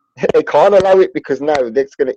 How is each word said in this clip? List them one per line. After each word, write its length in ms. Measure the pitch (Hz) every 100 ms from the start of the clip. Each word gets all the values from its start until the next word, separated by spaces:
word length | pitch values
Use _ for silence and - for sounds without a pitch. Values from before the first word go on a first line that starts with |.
| _ -
<laughs> 160 | 143
They 80 | 156
can't 300 | 156 147 190
allow 240 | 202 190 190
it 140 | 185
because 280 | 151 - 131
now 120 | 147 147 120
they're 180 | 123 139 -
gonna 140 | 131